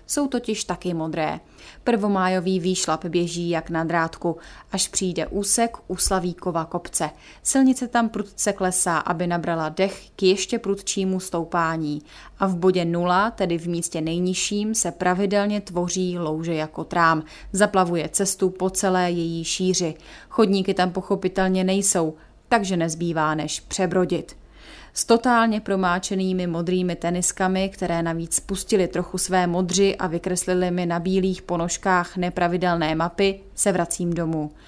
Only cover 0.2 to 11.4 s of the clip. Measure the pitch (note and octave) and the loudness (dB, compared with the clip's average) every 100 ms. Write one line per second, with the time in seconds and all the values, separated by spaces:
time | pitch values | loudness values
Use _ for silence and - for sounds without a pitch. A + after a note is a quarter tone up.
0.2 | C#4 B3 A#3 G#3+ - F3 F3+ E3 D#3+ D#3+ | 0 -2 -4 -4 -4 -6 -4 -4 -4 -2
1.2 | D#3 D#3+ - - - - - A3+ G#3 G3 | -2 -4 -12 -20 -20 -6 0 2 2 2
2.2 | F#3 F#3 F3+ F#3+ F3+ F3+ - D#3 F3 E3+ | 2 2 0 0 0 0 0 -2 0 0
3.2 | E3+ E3+ E3+ E3 E3 E3 D#3+ E3+ E3 - | 0 -2 -2 -2 -2 -4 0 0 0 -2
4.2 | E3+ D#3+ - - - F#3+ - - F#3 D#3+ | -4 -4 -10 -20 -8 -4 -2 -2 -2 -2
5.2 | - G3+ G3+ A#3 A#3 - - F3+ - F#3+ | -4 -2 0 2 0 -2 -8 -4 0 0
6.2 | F3 E3+ F3+ E3 D#3+ F3 - - D3+ - | -2 -4 -4 -4 -4 -6 -6 -4 -4 -6
7.2 | - - - C4+ C4 B3+ A#3+ A#3+ A3+ G3+ | -20 -8 0 4 4 4 0 0 0 -2
8.2 | - - G3+ G3+ F#3 F3+ F3+ D#3+ - E3 | -6 -4 -2 0 0 2 0 0 0 -2
9.2 | F3 E3+ F3 E3 D#3 E3 G3 - - - | 0 0 0 -2 -2 0 -2 -2 -16 2
10.2 | F#3 G3 - A#3 F#3+ G3+ - G3 F#3+ F#3 | 2 4 0 -4 -2 -4 -4 -2 0 0
11.2 | F3+ E3+ | -2 -4